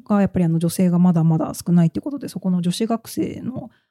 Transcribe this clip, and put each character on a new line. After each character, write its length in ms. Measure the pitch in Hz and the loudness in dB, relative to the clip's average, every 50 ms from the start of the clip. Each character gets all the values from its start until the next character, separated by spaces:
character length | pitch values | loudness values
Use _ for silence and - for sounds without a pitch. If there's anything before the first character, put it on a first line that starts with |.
| - | -6
が、 140 | - 208 202 | -2 0 2
や 80 | 196 190 | 2 2
っ 40 | |
ぱ 80 | - 185 | 2 0
り、 60 | 175 | 0
あ 40 | 165 | 2
の、 100 | 165 165 | 2 0
女 80 | 170 165 | 0 -2
性 220 | - - 185 180 | 0 0 0 2
が 100 | 170 175 | 4 4
ま 140 | 180 180 170 | 4 4 4
だ 100 | 170 160 | 4 4
ま 140 | 165 160 160 | 4 2 2
だ 160 | 156 - - | 0 -4 -8
少 180 | - - - | -8 -2 2
な 140 | 175 175 165 | 4 4 4
い 20 | 160 | 4
っ 20 | |
て 100 | - - | 2 -2
こ 100 | - 302 | -8 -8
と 80 | 277 277 | -8 -8
で、 80 | - 294 | -10 -10
そ 140 | - - | -10 -6
こ 100 | - 190 | -4 -2
の 100 | 180 180 | -2 -2
女 100 | 175 180 | 0 -2
子 140 | 175 - 226 | -2 -2 -2
学 220 | 214 233 226 - - | -2 -2 -4 -6 -8
生 340 | - - 170 - - - | -6 -6 -6 -6 -6 -8
の、 280 | - 233 262 269 269 226 _ _ _ _ | -10 -10 -10 -10 -12 -14 _ _ _ _